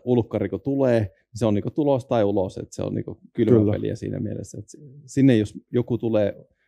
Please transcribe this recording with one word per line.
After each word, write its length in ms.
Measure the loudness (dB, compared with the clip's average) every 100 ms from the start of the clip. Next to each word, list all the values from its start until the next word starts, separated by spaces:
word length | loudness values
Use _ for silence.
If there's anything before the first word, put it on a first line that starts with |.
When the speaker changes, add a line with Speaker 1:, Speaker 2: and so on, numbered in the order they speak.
Speaker 1:
ulkkari 440 | 0 0 0 -4 -4
kun 120 | -4
tulee, 400 | -4 0 2 2
niin 100 | 0 -6 _ -4
se 80 | 0
on 80 |
niinku 160 | 0 -2
tulos 360 | -2 0 0 0
tai 180 | 0
ulos, 340 | 2 0 -2 -6
että 160 | -12
se 80 | -8
on 120 | -6
niinku 240 | -6 -8 -12 -8
kylmää 260 | -2 4 6
Speaker 2:
Kyllä. 140 | 4
Speaker 1:
peliä 240 | 0 -4 -6
siinä 240 | -8 -6
mielessä. 380 | -6 -8 -12 -16
Et 100 | -16
si-, 100 | -20 -20 -20 -6
sinne 300 | 2 4 4
jos 180 | 2 -6 -4
joku 260 | -4 -2 -4
tulee 480 | 0 0 0 -4 -14 _